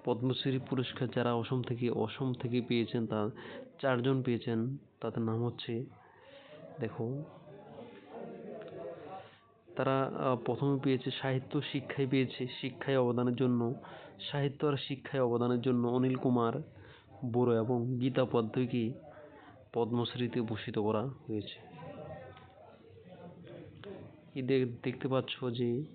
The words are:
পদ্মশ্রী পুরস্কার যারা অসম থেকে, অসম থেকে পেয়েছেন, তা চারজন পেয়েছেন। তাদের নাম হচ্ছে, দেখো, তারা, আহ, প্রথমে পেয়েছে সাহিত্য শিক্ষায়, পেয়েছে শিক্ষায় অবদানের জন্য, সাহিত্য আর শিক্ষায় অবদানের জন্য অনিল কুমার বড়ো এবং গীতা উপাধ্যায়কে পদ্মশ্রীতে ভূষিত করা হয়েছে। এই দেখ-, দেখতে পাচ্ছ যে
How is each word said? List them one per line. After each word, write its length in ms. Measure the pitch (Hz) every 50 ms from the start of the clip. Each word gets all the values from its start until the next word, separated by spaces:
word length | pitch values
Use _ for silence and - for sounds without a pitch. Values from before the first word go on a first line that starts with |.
| -
পদ্মশ্রী 540 | 127 120 110 123 131 123 - - 139 131 131 131 -
পুরস্কার 380 | 139 123 120 - - - 131 117
যারা 260 | - 127 120 123 120
অসম 280 | 117 113 - 135 127
থেকে, 280 | 117 - 123 117 123 117
অসম 440 | 113 117 110 107 - - 135 131 123
থেকে 280 | - - 120 120 123
পেয়েছেন, 440 | 117 - 123 117 113 104 - 120 113
তা 240 | 107 110 107 104 107 - - - - - - - - - -
চারজন 420 | - 135 127 120 120 135 135 131
পেয়েছেন। 540 | 120 131 120 110 - 123 117 113 113 131 135 143 - - _ _
তাদের 220 | - 113 - 120
নাম 220 | 113 110 110 113 120
হচ্ছে, 400 | 120 117 - - - 117 113 135 - - - - - - - - - - - - - - - - - - -
দেখো, 440 | 120 107 - - 113 117 135 143 156 - - - - - - - - - - - - - - - - - - - - - - - - 202 - - - - - - - - - - - - - - - - - - _ _ _ _ _ - -
তারা, 280 | - 127 135 135 135 135
আহ, 320 | 135 - 160 151 135 127
প্রথমে 420 | 120 - 123 120 113 139 139 139 131
পেয়েছে 280 | 135 139 131 123 - 135
সাহিত্য 520 | - - - 135 131 131 127 - - 147 131 -
শিক্ষায়, 360 | - 143 127 - - - 139 131
পেয়েছে 380 | 139 135 131 135 - - 131 127 - -
শিক্ষায় 380 | - 131 - - - 139 135 131
অবদানের 360 | 123 120 120 123 120 123 120
জন্য, 400 | 120 131 123 123 120 117 117 135 - - - - - - - - - - -
সাহিত্য 360 | - 143 139 143 135 - 156
আর 100 | 151 139
শিক্ষায় 460 | 127 - - 139 123 - - - 135
অবদানের 380 | 127 117 120 117 120 123 123 120
জন্য 280 | 117 131 127 120 120 120
অনিল 260 | 123 127 127 131 127
কুমার 380 | 127 - 131 123 120 117 113 117 - 156 - - - - - - - - - - - 139 123
বড়ো 240 | 113 123 123 123 117
এবং 420 | 113 110 113 127 120 117 127 131 120
গীতা 240 | 123 131 127 131
উপাধ্যায়কে 720 | 127 113 - 120 113 107 - 127 127 120 127 120 113 113 135 - - - - - - - - - - - - - - -
পদ্মশ্রীতে 680 | - 117 117 107 120 120 117 113 - 123 123 113 113 123
ভূষিত 380 | 113 110 113 104 - 127 110 113
করা 240 | 104 107 110 107
হয়েছে। 580 | 113 139 127 - - - 110 104 92 87 - - - - - - - - - - - - - - - - - - - - - - - - - - - - - - - 180 175 156 170 170 - 175 - - 175 170 151 - - - - 202 185 156 - - - - - - -
এই 80 | 139
দেখ-, 400 | 131 123 135 131 127 123 120 123
দেখতে 260 | - 135 113 - - 139
পাচ্ছ 360 | 131 131 123 - - - 131
যে 400 | 123 117 123 120 120 120 131 156 -